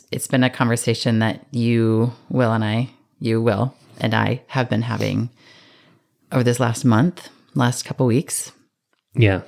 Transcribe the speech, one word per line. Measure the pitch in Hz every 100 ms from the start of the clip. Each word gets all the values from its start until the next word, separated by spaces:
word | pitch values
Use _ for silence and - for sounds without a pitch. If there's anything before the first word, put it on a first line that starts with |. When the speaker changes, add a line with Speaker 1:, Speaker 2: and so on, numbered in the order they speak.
| -
Speaker 1:
it's | 127 -
been | 135
a | 127
conversation | - 123 117 - 113 123 113
that | 110 - -
you, | 123 117 117 113 110 120 113 -
Will, | 127 120
and | 113
I, | 104 110 127 - _ -
you, | 120 113
Will, | 117 101 123 - - -
and | 113
I | 110 107 123 -
have | 135 120
been | 113
having | 117 107 107 101 120 - - - - _ _ _ _ _ _
over | 131
this | 120 120
last | 123 117
month, | 127 110 170 - - - _
last | 143 123 123
couple | - - 131
weeks. | 117 - - - - _ _ _ _ _
Speaker 2:
Yeah, | 123 110 92